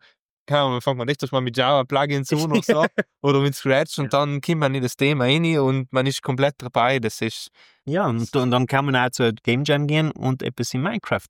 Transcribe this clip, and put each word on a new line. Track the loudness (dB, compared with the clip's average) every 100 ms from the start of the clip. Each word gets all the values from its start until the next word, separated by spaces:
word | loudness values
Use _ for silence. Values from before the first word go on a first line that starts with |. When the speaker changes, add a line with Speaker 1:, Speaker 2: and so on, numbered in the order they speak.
| -8 _ _ _ -2
Speaker 1:
keine | 0
Ahnung, | 2
man | 0
fängt | -2 -2
mal |
nicht | -2 -4 -2
mal | -2
mit | -2 0
Java-Plugins | 2 2 2 0 0 -2 -2
an | -2 0
oder | 0
Speaker 2:
<laughs> |
Speaker 1:
so, | 2 2 0 -2 -8 _
oder | 2 2
mit | 2
Scratch | 0 0 2 0 -4
und | -2
Speaker 2:
Ja. | 0
Speaker 1:
dann | 0 -2
kommt | -2 0
man | 0
in | 0
das | -4 0
Thema | 0 2
rein | 2 2 2 2
und | 2 0 -2
man | -2 -2
ist | -2
komplett | -4 0 0 -2
dabei, | -4 0 2 2
das | -2 -2
ist | -4 -6 -14 _ _ _
Speaker 2:
Ja, | -6 -2 -2
und, | -2 -2
und | 0 2
dann | 2 2
kann | 0 2
man | 2
auch | 0
zur | 0 0
Game | 0 0 0
Jam | 0 0 0
gehen | 0 0
und | -2 -2 -2
etwas | -4 -6 -4
in | -4
Minecraft | -4 -4 -4 -6 -4